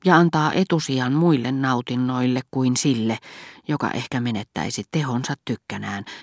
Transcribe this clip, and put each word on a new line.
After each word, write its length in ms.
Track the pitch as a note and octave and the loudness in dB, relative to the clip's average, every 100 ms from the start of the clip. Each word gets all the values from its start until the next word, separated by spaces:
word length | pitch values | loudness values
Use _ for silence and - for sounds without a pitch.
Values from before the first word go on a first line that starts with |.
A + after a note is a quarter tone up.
| F#3 | 4
ja 100 | E3 | 6
antaa 380 | E3+ D#3 D3+ | 6 4 0
etusijan 600 | - F#3+ E3 - C3 B2+ | 0 0 0 0 0 0
muille 380 | C#3+ E3+ C#3+ B2 | 2 4 4 2
nautinnoille 920 | C3+ C3+ B2 B2 B2 B2+ B2+ B2+ B2+ - | 0 0 0 0 -2 0 0 0 0 -2
kuin 260 | C3+ C3 B2 | 0 0 2
sille, 400 | D3+ A#2+ A2 A2+ - - - - - | 2 0 0 -2 -8 -20 -20 -18 -4
joka 240 | D3 - | -2 -2
ehkä 280 | - B2+ B2+ | -4 -4 -4
menettäisi 640 | A#2+ A2 G#2+ - D#2+ - G2+ | -2 -4 -6 -6 -4 -6 -4
tehonsa 420 | D#3+ C#3 B2 C3+ C#3+ - | -2 -2 -2 -4 -8 -6
tykkänään, 580 | A#2 - G2+ G#2 G2+ - - | -8 -6 -10 -8 -10 -12 -16